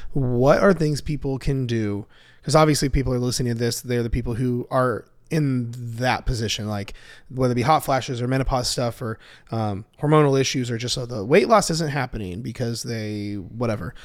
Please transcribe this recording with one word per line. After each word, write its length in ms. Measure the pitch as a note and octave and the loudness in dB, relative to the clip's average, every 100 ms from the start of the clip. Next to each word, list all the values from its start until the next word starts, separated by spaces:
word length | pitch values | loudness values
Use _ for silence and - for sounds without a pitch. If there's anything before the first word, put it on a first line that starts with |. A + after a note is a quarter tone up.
| - | -6
what 460 | D3 B2+ A#2+ C3+ E3+ | -2 0 2 4 6
are 120 | G3+ | 6
things 280 | E3 D#3 C#3+ | 4 2 -2
people 360 | - D3 C#3 C3+ | -4 -4 -4 -4
can 300 | - C3+ B2 | -2 0 0
do? 380 | A#2 G#2+ G2+ - - - - | 0 0 -4 -8 -16 -20 -14
'Cause 140 | - D3+ | 2 4
obviously 340 | D#3 C#3+ C#3+ | 6 4 2
people 240 | C#3 B2+ | 0 0
are 60 | B2 | 0
listening 340 | B2 - B2 | 0 0 -2
to 60 | A#2 | 0
this. 220 | A#2+ - | -2 -2
They're 200 | B2 A#2+ | -2 -2
the 80 | A#2 | 0
people 260 | B2 A#2+ A2+ | -2 -2 -2
who 320 | B2+ B2 - | 0 -2 -2
are 340 | C3+ B2+ G#2 - _ - | 0 2 0 -6 _ -4
in 420 | D#3+ C#3+ B2+ A#2 B2 | 0 2 0 -2 -8
that 480 | A#2 A2+ B2 A2 - | -10 -4 0 0 0
position, 420 | A#2 G#2+ - G#2+ | -2 -2 -4 -4
like, 260 | G#2 G2 - - - - | -4 -6 -12 -18 -20 -10
whether 240 | B2+ B2+ | 0 0
it 20 | B2 | 2
be 60 | |
hot 240 | A#2+ D#3 - | 4 2 2
flashes 360 | C3 - A#2+ | -2 -2 -4
or 60 | B2 | 0
menopause 400 | C3+ - C3 A2+ | 0 0 0 -2
stuff 340 | - A#2+ - | -2 -2 -4
or, 160 | A#2 A2 - - - | -8 -10 -14 -20 -8
um, 340 | A2+ G#2+ G2 A2 - | -4 -2 -4 -8 -4
hormonal 360 | D3+ D#3 D3 C3+ | 4 6 6 4
issues 300 | C3 C3 B2 | 2 0 -4
or 80 | A2+ | -4
just, 200 | A#2+ - | -4 -4
uh, 80 | A#2+ | -6
the 180 | B2 | -6
weight 240 | G2+ E3+ A#3 | 2 4 6
loss 220 | G#3+ - | 4 4
isn't 200 | D#3+ D#3 | 0 -2
happening 500 | C#3 B2+ A2 F#2+ F2 | -2 -4 -6 -8 -8
because 420 | B2+ A2+ A#2 A#2 | -8 -6 -4 -4
they, 520 | C3 A2+ G#2+ G#2+ G2+ G2+ | -6 -6 -4 -6 -6 -6
whatever. 580 | E2+ A2 A#2+ G2+ E2+ - | -8 -4 -2 -2 -6 -12